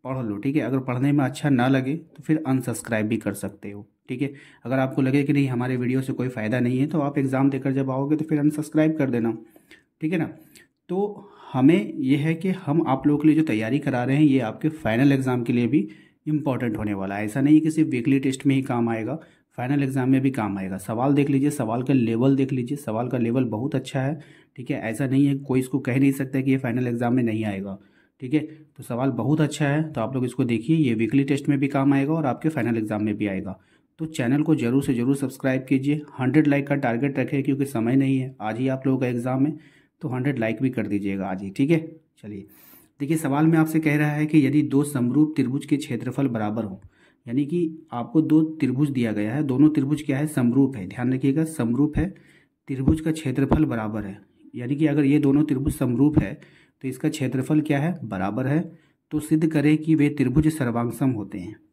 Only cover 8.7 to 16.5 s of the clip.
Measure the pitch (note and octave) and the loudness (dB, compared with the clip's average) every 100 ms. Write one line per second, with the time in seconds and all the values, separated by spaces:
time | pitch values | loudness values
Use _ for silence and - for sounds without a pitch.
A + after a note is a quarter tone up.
8.7 | D#3 D#3 D#3 C3 A#2+ A2+ A2 - - _ | 2 2 2 0 0 -2 -4 -10 -20 _
9.7 | - _ _ D#3 F3 B2 - _ - _ | -20 _ _ -4 -2 -4 -8 _ -20 _
10.7 | _ _ F3+ G3+ - - - - C3 C3 | _ _ -4 -4 -6 -20 -20 -6 4 6
11.7 | F3+ G#3+ - C3 C#3 D3+ E3 F#3+ F#3 - | 6 2 -4 0 2 2 -2 -2 -4 -2
12.7 | D3+ - C3 D3 D3 D#3 D3+ D#3 A2 A2 | 0 2 2 2 4 4 4 2 0 0
13.7 | C#3 C#3+ B2 B2 C#3 D3+ C3+ A2 A2 D#3 | -2 0 -2 0 4 4 4 0 -4 -6
14.7 | D#3 A2+ A2+ C#3 C3+ C3 B2 A#2+ A#2+ A#2 | -4 -2 4 4 4 0 -2 0 0 2
15.7 | D3+ G3+ - _ _ - D3+ C#3 | 0 0 -8 _ _ -4 -2 -2